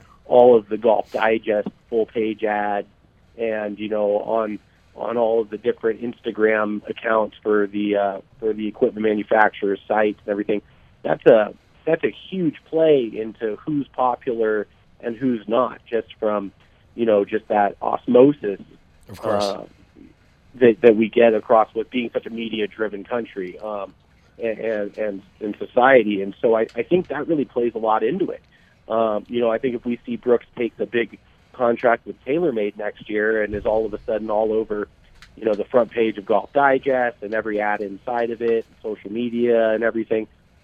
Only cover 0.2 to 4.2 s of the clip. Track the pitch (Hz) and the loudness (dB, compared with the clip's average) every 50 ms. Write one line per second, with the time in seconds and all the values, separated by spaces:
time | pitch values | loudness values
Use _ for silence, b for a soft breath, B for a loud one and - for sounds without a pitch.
0.2 | b - - 123 120 127 123 113 104 104 110 107 113 120 104 101 - - - 110 | b 4 6 8 10 10 8 6 4 0 -6 0 2 2 2 2 0 -4 -4 0
1.2 | 104 110 113 113 107 110 107 104 101 104 - _ _ _ 120 113 107 - - 117 | 0 0 0 0 0 -2 -2 -2 -2 -4 -10 _ _ _ -2 -2 -2 -2 -2 -4
2.2 | 110 110 107 104 107 104 107 104 104 104 101 101 98 - _ _ _ _ _ _ | -4 -4 -4 -4 -4 -2 -2 -2 -2 -2 -4 -4 -6 -8 _ _ _ _ _ _
3.2 | _ _ _ 117 117 113 107 107 107 104 104 98 107 104 107 104 104 101 104 104 | _ _ _ -6 -4 -4 -4 -4 -6 -8 -8 -8 -8 -4 -2 0 0 0 0 0